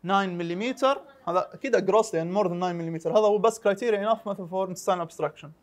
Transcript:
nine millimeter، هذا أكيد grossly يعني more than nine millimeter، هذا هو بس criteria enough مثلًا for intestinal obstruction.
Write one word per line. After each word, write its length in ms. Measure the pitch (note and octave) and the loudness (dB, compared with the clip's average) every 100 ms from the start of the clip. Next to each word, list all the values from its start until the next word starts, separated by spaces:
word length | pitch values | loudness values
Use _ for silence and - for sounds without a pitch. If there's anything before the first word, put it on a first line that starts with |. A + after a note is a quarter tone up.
| E3+ | 2
nine 340 | G3 F#3+ F3 | 0 0 -4
millimeter، 560 | E3+ F3 A#3 B3+ C4+ C#4+ - - - | -4 -4 -4 0 0 0 -6 -12 -2
هذا 200 | F3 - | 0 0
أكيد 380 | - C4+ A3 E3+ | -6 0 0 4
grossly 220 | G#3 A3+ | 4 4
يعني 220 | E3 E3 F#3+ | -2 -2 0
more 100 | F#3+ | 0
than 160 | F3 | 0
nine 200 | F3+ F3 | -4 -4
millimeter، 260 | E3 E3 - | -6 -4 0
هذا 200 | A3 G#3+ | 4 4
هو 100 | G#3 | 4
بس 220 | A3+ A3+ | 2 2
criteria 360 | G#3 G3 A#3+ G#3 | 0 0 0 0
enough 320 | G#3 A3+ G#3 | 0 -2 -2
مثلًا 200 | G3 F3 | -8 -6
for 220 | F#3 F#3+ | -4 -4
intestinal 380 | F3 - F3+ E3+ | -4 -2 -2 -2
obstruction. 400 | - D3+ - D3 D#3 | -4 -6 -6 -20 -20